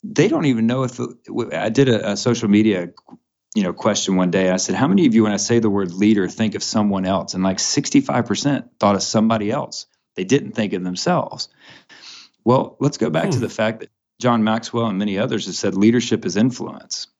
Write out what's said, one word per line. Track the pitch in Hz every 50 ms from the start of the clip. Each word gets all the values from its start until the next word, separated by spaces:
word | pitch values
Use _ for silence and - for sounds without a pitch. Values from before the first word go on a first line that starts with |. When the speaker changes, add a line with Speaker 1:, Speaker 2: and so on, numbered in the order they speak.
Speaker 1:
they | - - - - 156 214
don't | 320 311 170
even | 143 123 113 113
know | 113 123 135 131
if | 123 127
the, | - 120 - - _ _
w-, | - 98 113 117 117
I | - 82 98 113
did | 110 131 139 131
a, | 113 104 - 101
a | 101
social | 101 - 127 117 - - 104
media, | 101 104 107 107 101 90 87 87 - - _ - - _ _ _ _ _ _ _ -
you | 110
know, | 98 90 85
question | - - 113 104 - - - 95
one | 92 92 90
day. | 87 95 95 92
I | 92
said, | 92 - - 92
"How | 95 131 156
many | 190 196 170
of | 135 110
you, | 113 107
when | 107
I | 104
say | 98 - - 120 117
the | 110 107
word | 98 101 98 90
leader, | 85 92 104 104 110 104 92
think | 85 - - 113 107 -
of | 98
someone | - - - 110 104 104 98 98 95
else?" | 92 98 92 - - -
And, | 92 95
like, | 95 92 -
sixty-five | - - - 147 143 - - 143 139 - 139 123 113
percent | - 104 - - 143 143 123 - - _ _
thought | - 101 101
of | 95
somebody | - - - 113 107 113 113 110 104 104
else. | 120 143 131 - - - - _ _ _ _ _ _
They | - 95
didn't | 95 123 143 139 139
think | - - 107 98
of | 101 92
themselves. | 90 92 92 90 - 175 180 156 - - - - - - _ _ - - - - _ _ - - - - - - - _ _ _ _
Well, | 110 123 135 - - - _
let's | - 147 -
go | - 113 -
back | 78 82 85 202
to | 160
Speaker 2:
Hmm. | 117
Speaker 1:
the | 113 101
fact | - - 110 110 113 113
that | - - _ _ _ _ _ _
John | 123 123 120 113
Maxwell | 107 107 110 117 113 - - 120 117
and | 113 98 95
many | 104 104 98 95
others | 113 - 117 107 -
have | 98 87
said | - - 101 92
leadership | 95 101 110 117 123 117 - 113 - -
is | 95 87 101
influence. | 110 131 127 - 87 80 76 - - _ - - - _ _ _